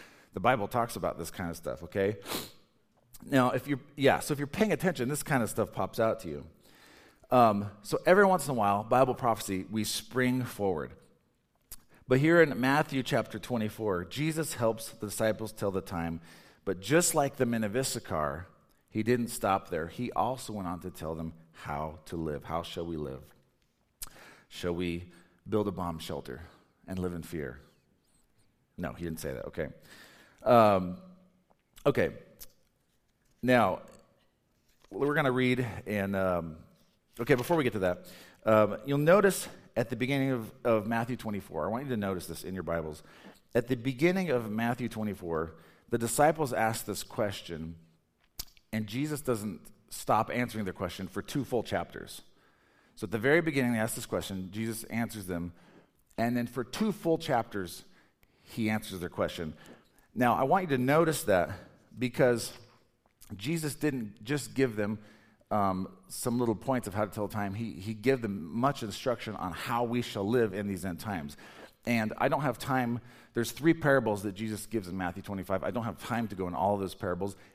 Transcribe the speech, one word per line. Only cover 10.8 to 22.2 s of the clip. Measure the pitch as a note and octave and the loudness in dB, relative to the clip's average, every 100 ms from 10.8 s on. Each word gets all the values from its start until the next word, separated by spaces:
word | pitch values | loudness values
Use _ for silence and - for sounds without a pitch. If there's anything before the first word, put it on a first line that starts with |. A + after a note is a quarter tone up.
| C2 - - _ _ _ _ _ - - - - - | -4 -12 -20 _ _ _ _ _ -20 -20 -20 -8 2
But | C3 | 4
here | D#3 E3+ | 8 8
in | D#3 F#2 | 8 4
Matthew | C3 C#3+ D#3 C3+ | 2 2 2 -2
chapter | A#2 B2+ G#2+ G#2+ | 0 0 0 -6
twenty-four, | - A#2+ G#2+ - G#2+ F2 | -4 -2 -2 -2 -2 0
Jesus | F2+ A#2 D#3 D#3+ D3+ | -2 -2 -2 -2 -4
helps | - A2+ A2+ - | 2 2 2 -6
the | - G#2 | -10 -8
disciples | - A2 G#2 A2 | 0 0 0 -6
tell | - G2+ | -4 -2
the | F#2+ | -2
time. | - F2 E2 E2 - - - _ | -4 -4 -4 -6 -10 -20 -20 _
But | - F2+ | -6 -4
just | G#2+ D#3+ F3 | 2 4 4
like | D#3+ C#3 - | 2 2 0
the | A#2+ | 0
men | A#2 | 0
of | G#2 A#2 | 0 0
Issachar, | C3+ A#2 - E2 D2+ D2 F#2+ _ _ _ _ | -2 -4 -4 -2 -2 -4 -10 _ _ _ _
he | A2 | -2
didn't | A2 B2 A#2 | 2 2 0
stop | - G#2 F#2+ - | -2 2 2 0
there. | E2 E2+ | -4 -4
He | - A#2+ | -6 -4
also | - A2 B2+ - | -2 -2 -4 -8
went | G#2 F2 | -8 -6
on | F2 | -8
to | F2+ | -10
tell | - D#2+ | -8 -8
them | D#2+ E2 - - | -6 -8 -10 -20
how | - - D2 D#2 E2 - | -14 -8 -6 -6 -8 -10
to | |
live. | E2+ | -6